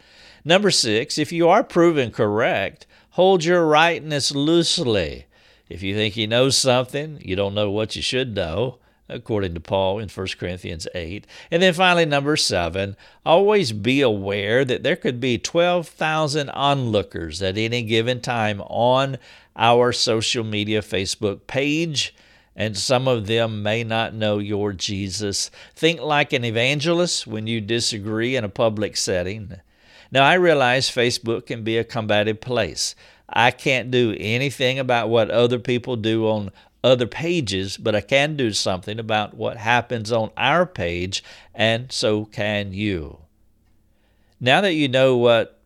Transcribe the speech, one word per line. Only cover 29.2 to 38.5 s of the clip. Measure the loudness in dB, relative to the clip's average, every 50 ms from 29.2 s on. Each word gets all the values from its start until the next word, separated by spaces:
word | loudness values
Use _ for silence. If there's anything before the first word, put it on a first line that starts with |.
| -2 -4 -6 -10 -12 -14 -16 -18 -20 _ _ _ _ _ -20 -20 -8 -2
Now, | 2 4 6
I | 6 6
realize | 6 6 4 6 6 4 4 2 2 0 -2
Facebook | 0 0 0 0 0 -2 -4 -4 -4 -4 -4
can | -8 -10 -6 -4
be | -2 -2
a | -2 -2
combative | -4 -6 -6 -2 0 2 2 2 0 -2 -4
place. | -6 -4 -2 -2 -2 -2 -4 -6 -6 -6 -8 _ -20 -20 _ _ _
I | -4 0 2 2 2
can't | 2 0 -2 -2 0 0 -2 0
do | 0 2 2 2 0
anything | -2 -4 -2 -2 -2 -2 -4 -4 -2 -2 -2 -2 -2
about | -2 0 0 0 2 2
what | 2 2 2 4
other | 4 2 4 4 2 0
people | -2 -2 -2 -2 -2 -4 -6
do | -2 0 0 0 2 2 0
on | 0 -2 -4 -8 -12 _ _ _ _ _ 4
other | 4 4 4 2
pages, | -2 -4 -6 -4 -2 -2 -2 -2 -2 -2 -4 -4 -6 -6
but | -6 -2 -2 -2
I | -2
can | 0 2 2 2 2 0 -2
do | -2 -2 -2